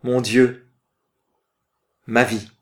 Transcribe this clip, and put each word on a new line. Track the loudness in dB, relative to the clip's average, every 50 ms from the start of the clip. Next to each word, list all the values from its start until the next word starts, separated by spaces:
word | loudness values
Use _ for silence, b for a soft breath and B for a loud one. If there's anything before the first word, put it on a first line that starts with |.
| -4
Mon | -2 -2 -2
Dieu, | -2 0 2 4 4 4 2 -6 _ _ _ _ _ _ _ _ _ _ _ _ _ _ _ _ _ _ _ _ _ _ _ _ _ _ _ _ _
ma | -4 -2 -2 0
vie. | 0 -2 -8 -10 -12 _ _